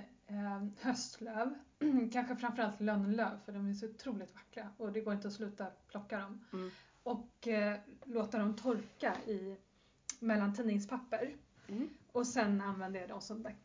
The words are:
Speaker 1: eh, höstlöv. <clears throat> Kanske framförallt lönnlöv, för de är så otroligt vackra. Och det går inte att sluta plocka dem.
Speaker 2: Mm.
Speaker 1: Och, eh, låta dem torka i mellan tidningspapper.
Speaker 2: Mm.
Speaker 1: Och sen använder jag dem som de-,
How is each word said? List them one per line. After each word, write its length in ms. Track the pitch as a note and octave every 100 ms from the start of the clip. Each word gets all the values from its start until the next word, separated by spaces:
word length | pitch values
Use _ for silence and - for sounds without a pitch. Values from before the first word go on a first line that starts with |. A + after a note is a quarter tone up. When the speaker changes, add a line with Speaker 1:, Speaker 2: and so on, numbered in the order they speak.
| G3+ - -
Speaker 1:
eh, 360 | G3+ G3+ G3 G#3 -
höstlöv. 720 | B3+ A#3+ - - A3+ A3 B3 D4 - -
<clears throat> 320 | D4+ C4 A3+
Kanske 220 | B3 B3 B3
framförallt 460 | A#3+ A#3 G#3+ G#3
lönnlöv, 580 | G#3 G#3 G3 A3+ A3 G#3 -
för 60 |
de 180 | G3+ G3+
är 40 |
så 120 | G3+ A3
otroligt 480 | - C4+ G#3 F3+ -
vackra. 340 | - - G#3 -
Och 140 | A3
det 100 | G3+
går 120 | G#3+
inte 140 | G3+ G#3
att 60 |
sluta 320 | - G#3 - F#3+ - -
plocka 300 | G3+ G3+ G#3+
dem. 260 | G3 G#3 -
Speaker 2:
Mm. 160 | F#3 F#3 - - -
Speaker 1:
Och, 440 | - A3+ - - A#3+
eh, 300 | G#3+ G#3 G#3 - - -
låta 320 | A#3 G#3 A3+
dem 160 | G#3 G#3+
torka 600 | C4 A3 - - B3+ F#3 -
i 300 | G3+ F#3+ G3 - _ _ _ - -
mellan 340 | A3+ G#3 G3+ G3+
tidningspapper. 800 | A3+ G3+ - B3 - A3 C4+ - - - -
Speaker 2:
Mm. 220 | G#3 D4+ - -
Speaker 1:
Och 160 | A#3+ B3
sen 340 | B3+ G#3 G3+
använder 380 | G3+ F#3+ F#3 F#3+
jag 100 | F3+
dem 120 | G3+
som 220 | - A3
de-, 80 | A3 G#3